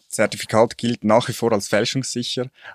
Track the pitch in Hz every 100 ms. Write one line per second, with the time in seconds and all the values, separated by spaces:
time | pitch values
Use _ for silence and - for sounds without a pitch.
0 | - - 104 - - 110 120 - 117 -
1 | 107 113 123 - 113 104 - 101 117 139
2 | 123 120 120 127 127 - -